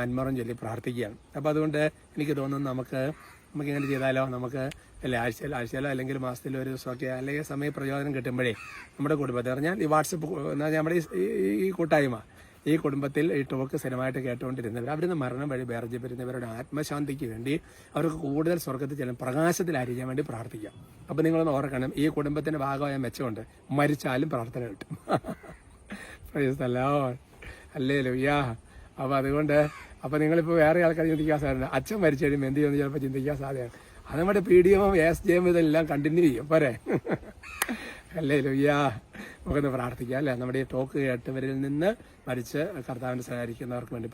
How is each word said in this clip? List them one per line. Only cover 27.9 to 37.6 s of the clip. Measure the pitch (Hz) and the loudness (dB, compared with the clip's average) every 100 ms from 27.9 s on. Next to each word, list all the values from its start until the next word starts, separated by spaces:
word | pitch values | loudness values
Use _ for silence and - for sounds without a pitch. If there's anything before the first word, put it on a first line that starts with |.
| 143 127 127 135 147 131 113 - - - - | 2 0 0 2 2 0 -4 -12 -20 -16 -6
അപ്പോൾ | 131 139 | 0 2
അതുകൊണ്ട് | 135 143 151 147 151 - - - | 2 2 4 4 4 0 -16 -12
അപ്പോൾ | 143 151 | -2 2
നിങ്ങളിപ്പോൾ | 151 165 160 170 151 | 4 4 4 6 6
വേറെ | 170 165 | 6 4
ആൾക്കാർ | 160 160 147 | 4 2 2
ചിന്തിക്കാൻ | 160 151 | 2 2
സാധ്യത, | 143 131 131 131 | 2 0 0 -2
അച്ഛൻ | 135 214 | -2 2
മരിച്ചു | 165 139 143 | 4 4 2
കഴിയുമ്പോൾ | 143 135 | 2 2
എന്ത് | 135 | 2
ചെയ്യുമെന്ന് | 147 143 | 4 2
ചിലപ്പോൾ | 139 143 135 | 0 -2 -2
ചിന്തിക്കാൻ | 131 135 139 | -2 -2 -2
സാധ്യതയാണ്. | 135 135 120 - - - - | -4 -6 -8 -12 -20 -20 -6
അത് | 147 | 0
നമ്മുടെ | 185 202 180 | 2 2 8
പി | 180 180 | 8 10
ഡി | 196 | 8
എമ്മും | 202 190 | 6 6
എസ് | 160 165 196 | 6 4 4
ജെ | 175 | 4
എമ്മും | 180 | 6
ഇതെല്ലാം | 170 160 156 151 | 6 6 4 2
കണ്ടിന്യൂ | 143 151 165 | 0 2 6
ചെയ്യും | 165 117 147 | 6 4 2
പോരെ. | 160 139 110 - 196 - - - - - | 4 4 0 -2 -2 -2 -6 -6 -18 -16
<laughs> | - | -6